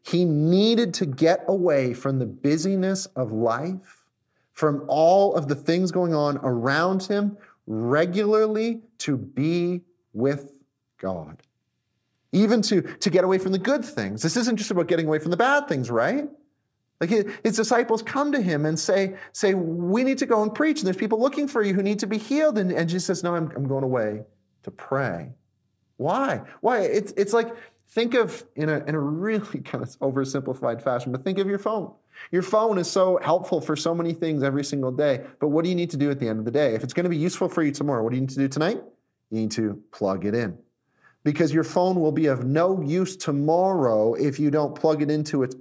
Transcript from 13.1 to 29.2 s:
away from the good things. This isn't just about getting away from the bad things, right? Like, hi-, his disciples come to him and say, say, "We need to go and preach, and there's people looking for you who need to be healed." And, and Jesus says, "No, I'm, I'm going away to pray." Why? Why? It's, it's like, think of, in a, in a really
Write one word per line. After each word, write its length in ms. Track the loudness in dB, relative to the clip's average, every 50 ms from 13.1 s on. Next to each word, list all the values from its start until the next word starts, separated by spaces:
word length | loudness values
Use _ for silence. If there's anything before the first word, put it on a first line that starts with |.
| 2 4 4
away 140 | 4 2 0
from 140 | 0 0
the 80 | -2 -2
good 260 | 0 0 0 -2 -2
things. 360 | -6 -6 -6 -6 -6 -6 -4
This 160 | -4 -2 -2 0
isn't 200 | 0 0 -2 -2
just 140 | -2 -2
about 160 | -2 -2 0 2
getting 200 | 0 0 2 0
away 120 | 0 -2
from 120 | 0 -2
the 60 | 0 2
bad 300 | 2 4 2 2 0 0
things, 220 | -2 -2 -2 0
right? 380 | 0 0 2 2 0 -2 -4 -6 -12 -18 _ _ _ _ _ _ _ _ _ _ _ _
Like, 80 | -2 0
hi-, 160 | 2 0 0 -2 -4 -4 -2
his 120 | -2 0
disciples 480 | 0 0 2 2 2 2 2 0 -2 -2
come 280 | -4 -2 -2 0 0
to 100 | 0 0
him 240 | 0 0 0 0 0
and 140 | 0 -2 -2
say, 360 | 0 0 2 2 2 0 -4 -8 -16 -16
say, 240 | -6 0 0 2 2
"We 480 | 2 0 -2 -2 -2 -2 0 2 2 2
need 160 | 2 0 0
to 60 | 0
go 180 | 0 2 2 2
and 100 | 0 0
preach, 260 | 0 0 0 0 0
and 80 | -2 -2
there's 100 | -2 -2
people 220 | -2 -2 0 2
looking 280 | 2 0 0 -2 -4 -2
for 160 | -2 0 0
you 100 | 0 0
who 80 | 0
need 180 | 0 0 -2 -2
to 80 | -2 -4
be 100 | -4 -6
healed." 420 | -4 -2 0 2 2 2 2 0
And, 120 | 0 0
and 160 | 0 0 0 0
Jesus 180 | -2 -2 -2
says, 180 | -2 -4 -2 -2
"No, 120 | -2 -2
I'm, 160 | -2 -2 -4 -4
I'm 120 | -6 -4 -2
going 160 | -2 -2 -2
away 380 | 0 0 0 0 -2 -4 -6 -10 -16 _ _ _ _ _ _
to 100 | _ -18
pray." 600 | -16 -16 -8 -4 -2 -2 -2 -2 -4 -6 -8 -12 -16 -20 _ _ _ _ _ _ _ _ _ _ _ -6
Why? 440 | -4 -2 0 0 0 -2 -2 -4 -6 -12 -12 -4
Why? 200 | -2 0 0 2
It's, 300 | 0 0 0 0 -2 -2 -2 -2
it's 160 | 0 2 2
like, 200 | 2 2 0 -4 -12 -18 -20 _ _ _ _
think 240 | -4 -2 -2 2 2
of, 320 | 2 2 0 -2 -8 -14 -12 _
in 140 | -4 -2 0
a, 160 | 0 -2 -2
in 80 | -2 -2
a 40 | -2
really 400 | -2 -2 -4 -4